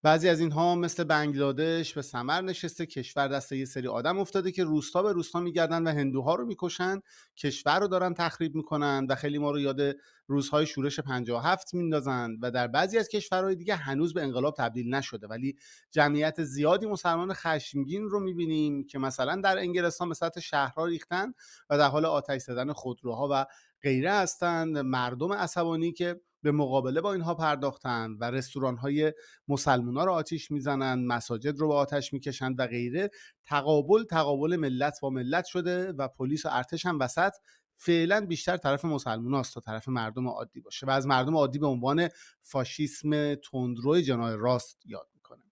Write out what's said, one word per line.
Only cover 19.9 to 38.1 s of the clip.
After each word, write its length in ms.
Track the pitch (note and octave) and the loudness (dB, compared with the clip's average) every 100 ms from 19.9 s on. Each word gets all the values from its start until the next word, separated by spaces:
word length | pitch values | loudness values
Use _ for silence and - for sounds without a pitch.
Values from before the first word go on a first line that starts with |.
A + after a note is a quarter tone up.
| E3 F3 | -2 -6
به 60 | |
سطح 260 | D#3 E3 E3+ | -2 -4 -4
شهرها 460 | - D3 C3+ D#3 E3+ | -2 0 0 -2 -2
ریختن 460 | E3+ - F3+ A3 - - - _ | -4 -4 -4 -4 -8 -20 -20 _
و 80 | C#3+ | 4
در 100 | C#3+ | 6
حال 160 | D3 D#3+ | 4 2
آتش 360 | D3+ C#3+ C3+ | 0 0 -6
زدن 300 | B2+ B2 C3+ | -4 -4 -4
خودروها 560 | D3 B2+ A#2+ B2 A2+ C#3 | -4 -8 -6 -6 -4 0
و 140 | C3+ C3+ - _ _ | 0 -2 -8 _ _
غیره 300 | C#3+ C3 D#3+ | 0 2 2
هستند. 680 | G3+ F3+ - F3 E3 E3 D3 | 2 0 0 0 0 0 -2
مردم 540 | C3 B2+ B2 B2 E3 | 0 0 -2 -2 -2
عصبانی 600 | G3+ F3 F3+ E3+ E3 E3+ | -2 -2 0 0 0 -2
که 280 | E3 F3 F3 _ _ | -2 -4 -4 _ _
به 100 | D3 | 0
مقابله 480 | D3 C#3 C3+ B2+ D3 | 2 4 2 2 0
با 120 | G3+ | 0
اینها 220 | F#3+ E3 | 0 -2
پرداختن 760 | E3 D#3+ D3 C#3 - B2+ A#2 A2+ G#2+ | 0 0 0 -2 -4 -4 -2 -4 -4
و 100 | A#2 | -4
رستوران‌های 840 | C3 C3 C3+ C3 B2 C#3 D3 D#3 D3+ - - - | -2 -4 -2 -2 -2 -2 2 0 -2 -20 -18 -4
مسلمونا 560 | C#3 D3 B2+ A#2+ C3 | 0 4 2 2 0
رو 80 | F#3 | 2
آتیش 380 | E3+ D3 D#3+ - | 2 -2 -6 -4
می‌زنن، 540 | D3 C3+ C#3 C3 B2+ | -4 -2 0 0 0
مساجد 540 | B2 A#2 - A2+ C3+ C#3+ | 0 -2 -2 -2 -2 0
رو 100 | D#3 | 2
به 60 | |
آتش 380 | C#3+ C#3 C#3+ C3+ | 2 2 -2 -4
می‌کشن 420 | C#3 C#3+ B2+ C3 B2+ | -6 -6 -4 -4 -2
و 80 | B2 | -2
غیره، 440 | A#2+ A#2+ D3+ G3+ - - _ | -2 -2 -2 -4 -6 -20 _
تقابل، 600 | - D3 C#3 D3+ C3+ G#3+ | -2 0 4 2 6 4
تقابل 520 | A#3 E3 D3 C#3+ D#3 F3 | 4 0 2 2 2 0
ملت 420 | C#3+ B2+ C#3+ D3 | 0 0 -2 -2
با 80 | C#3 | -4
ملت 340 | C3 B2 E3 | -2 0 -2
شده 480 | F3 F#3 E3+ F3+ F#3+ | 0 -2 0 -2 -4
و 160 | C#3+ C3 | -4 -6
پلیس 380 | - C3+ D3+ D#3 | -4 -2 -2 0
و 20 | |
ارتش 340 | B2 B2+ E3 F3+ | -2 -2 -4 -2
هم 120 | D#3 | 0
وسط 320 | B2+ - F#3+ - _ _ _ _ | 0 2 0 -2 _ _ _ _
فعلاً 440 | - E3+ E3 | 2 4 4